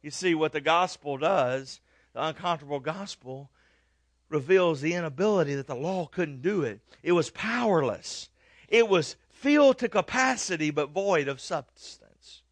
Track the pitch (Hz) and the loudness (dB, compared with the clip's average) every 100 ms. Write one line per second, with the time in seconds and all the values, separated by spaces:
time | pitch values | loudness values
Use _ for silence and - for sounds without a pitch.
0 | 147 - 185 165 156 151 147 165 180 - | -14 -4 0 2 0 0 2 2 0 -4
1 | 147 135 156 196 127 131 135 - _ _ | -8 -2 0 2 0 -2 -8 -18 _ _
2 | _ - 151 151 180 165 143 143 135 165 | _ -8 -6 -6 -4 -4 -4 -6 -6 -8
3 | 196 - 127 131 139 _ _ _ _ _ | -12 -14 -14 -16 -16 _ _ _ _ _
4 | _ _ _ 151 135 190 175 147 147 175 | _ _ _ -6 4 4 4 0 -4 -4
5 | 165 135 208 202 147 139 131 123 156 190 | -6 -2 0 2 0 -2 -6 -6 -4 -4
6 | 165 - 165 135 147 208 131 101 _ _ | -6 -4 -6 -2 -2 -2 -4 -6 _ _
7 | 156 175 156 - 214 240 233 175 135 98 | 0 0 0 -4 -4 -2 2 2 0 -4
8 | - - - _ _ _ _ 233 226 185 | -10 -14 -16 _ _ _ _ 4 6 4
9 | 147 - _ _ 277 294 277 247 233 202 | 2 -8 _ _ 2 6 6 6 0 0
10 | 180 254 262 247 - 170 151 147 143 156 | 0 2 2 0 -4 -2 -2 0 -2 -2
11 | 202 170 139 139 - 160 131 _ - - | 2 2 0 -6 -6 -8 -8 _ -20 -20
12 | _ _ - - _ | _ _ -20 -20 _